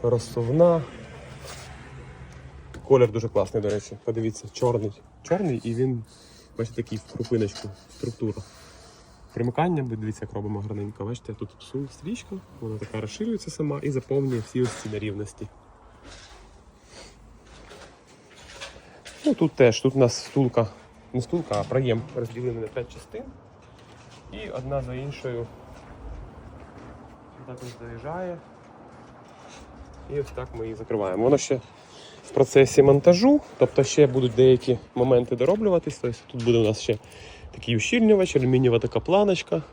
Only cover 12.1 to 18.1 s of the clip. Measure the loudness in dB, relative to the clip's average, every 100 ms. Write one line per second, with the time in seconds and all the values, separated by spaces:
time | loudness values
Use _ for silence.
12.1 | -10 -10 -16 -16 -14 -10 -10 -8 -8 -10
13.1 | -8 -6 -6 -8 -6 -6 -4 -4 -4 -2
14.1 | -2 0 -4 -4 -2 -2 -4 -10 -8 -6
15.1 | -8 -10 -12 -16 -16 -20 -20 -20 -20 -20
16.1 | -20 -20 -20 -20 -20 -20 -20 -20 -20 -20
17.1 | -20 -20 -20 -20 -20 -20 -20 -20 -20 _